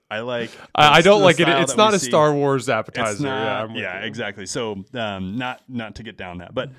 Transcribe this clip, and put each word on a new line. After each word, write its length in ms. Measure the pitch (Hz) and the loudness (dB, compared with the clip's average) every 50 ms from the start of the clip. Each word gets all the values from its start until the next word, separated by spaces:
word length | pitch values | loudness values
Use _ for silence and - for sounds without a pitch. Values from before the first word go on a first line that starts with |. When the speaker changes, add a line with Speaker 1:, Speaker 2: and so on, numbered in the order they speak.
| _ _ | _ _
Speaker 1:
I 120 | 107 110 | -10 -8
like 280 | 117 123 123 120 117 113 - - - _ _ | -6 -6 -6 -6 -6 -8 -12 -20 -20 _ _
Speaker 2:
I, 140 | - 151 151 143 | 4 6 8 8
I 40 | 165 | 6
Speaker 1:
the 40 | 170 190 | 8 6
Speaker 2:
don't 100 | 202 208 | 6 8
Speaker 1:
s-, 60 | 196 | 6
Speaker 2:
like 140 | 180 160 139 | 4 6 6
it. 40 | 170 | 2
Speaker 1:
style 180 | 160 170 170 | 2 4 2
Speaker 2:
It's 100 | 170 131 - | 0 0 2
Speaker 1:
that 40 | |
we 60 | 220 214 | 4 4
Speaker 2:
not 100 | 220 208 | 4 4
a 60 | 185 | 0
Speaker 1:
see. 80 | 139 | 0
Speaker 2:
Star 260 | 123 147 160 151 151 147 | 2 2 4 4 4 2
Wars 280 | 143 143 139 139 131 110 | 2 0 0 0 0 0
Speaker 1:
It's 60 | 127 | -2
Speaker 2:
appetizer. 540 | 120 110 110 - - 127 117 110 104 98 147 | -2 -2 -2 -6 -6 -4 -4 -4 -2 -4 -4
Speaker 1:
not, 180 | 135 131 131 131 | -4 -4 -4 -4
Speaker 2:
Yeah, 200 | 131 127 127 110 | -4 -4 -6 -6
I'm 100 | 110 113 | -8 -8
with 80 | 123 101 | -8 -8
Speaker 1:
yeah, 160 | 92 90 98 | -8 -8 -8
Speaker 2:
you. 80 | 104 | -10
Speaker 1:
exactly. 380 | 110 104 117 113 104 98 110 95 | -10 -8 -8 -8 -8 -10 -12 -12
So, 360 | 87 - 135 117 110 104 98 92 _ - | -10 -8 -6 -6 -6 -8 -10 -12 _ -8
um, 420 | 123 113 104 98 95 95 92 101 | -8 -6 -6 -6 -6 -8 -8 -6
not, 240 | 123 127 127 123 - _ | -6 -6 -8 -8 -12 _
not 260 | - 127 120 113 104 101 | -12 -10 -10 -10 -10 -14
to 80 | - 110 | -16 -18
get 140 | 110 98 | -18 -16
down 220 | - 98 90 87 87 | -14 -14 -14 -12 -14
that, 160 | 87 - - | -16 -8 -8
but 160 | 127 123 135 127 | -8 -8 -8 -12